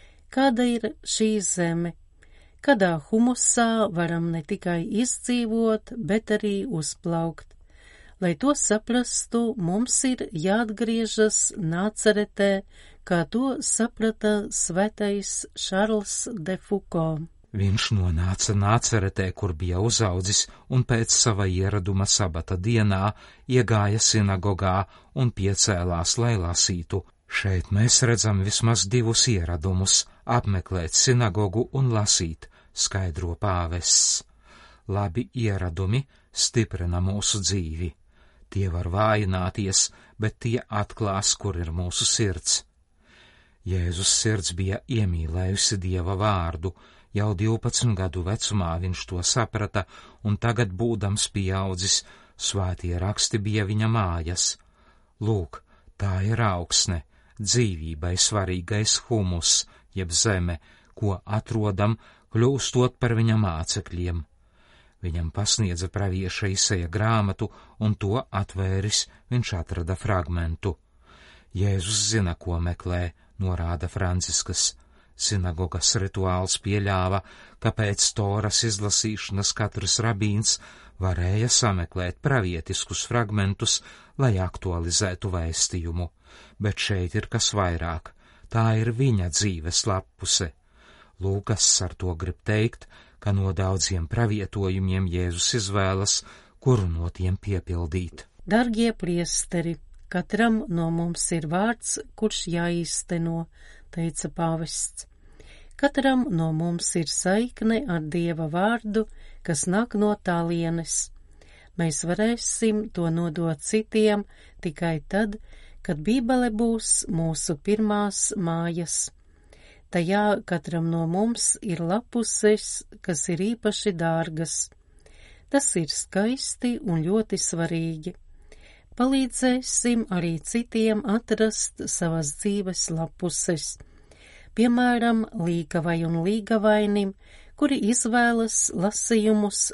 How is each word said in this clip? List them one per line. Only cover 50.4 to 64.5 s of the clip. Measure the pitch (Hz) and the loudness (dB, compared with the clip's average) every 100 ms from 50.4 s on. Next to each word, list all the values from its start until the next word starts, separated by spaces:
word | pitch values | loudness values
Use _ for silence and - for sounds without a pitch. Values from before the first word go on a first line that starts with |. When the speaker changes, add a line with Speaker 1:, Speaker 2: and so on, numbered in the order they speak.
| 117 113 107 | 0 0 0
Speaker 2:
būdams | 92 117 113 101 107 - | 0 0 0 0 0 -2
pieaudzis, | 104 92 95 95 92 95 - - - - - | -2 -2 0 -2 -2 0 0 -2 -18 -20 -8
svētie | - 98 92 90 87 87 | -4 -2 -2 -2 -4 -2
raksti | 95 107 - 110 | -2 0 0 0
bija | 104 107 98 | 0 0 0
viņa | 107 113 | 0 2
mājas. | 113 92 85 80 85 - - _ _ _ _ _ - | 2 0 -2 -4 -2 -2 -4 _ _ _ _ _ -6
Lūk, | 107 104 80 - _ _ - - | -2 -2 -2 -12 _ _ -18 -6
tā | 98 95 | -2 0
ir | 101 113 | 0 2
augsne, | 110 90 85 - - 85 - _ _ - | 0 0 0 0 0 -2 -6 _ _ -8
dzīvībai | 98 117 110 82 80 78 87 90 | -2 2 0 -2 -8 -4 -2 0
svarīgais | - 107 92 90 87 104 110 - | 2 0 -2 -4 -2 -2 0 -2
humus, | - 113 92 85 - - - - _ | 0 0 0 0 2 0 -2 -12 _
jeb | 95 85 | -8 -2
zeme, | 85 113 92 87 85 _ - _ | 0 2 2 0 -4 _ -20 _
ko | - 104 90 | -4 -2 -2
atrodam, | - 110 - 107 107 95 104 113 - - _ | -4 -4 -2 -2 0 2 0 0 -6 -20 _
kļūstot | 113 123 139 - 127 123 - | 2 2 2 0 2 2 2
par | 120 | 0
viņa | 113 113 110 | 2 4 4
mācekļiem. | 98 80 82 104 - 85 87 85 76 _ _ | 2 0 -4 -4 -6 -4 -4 -4 -6 _ _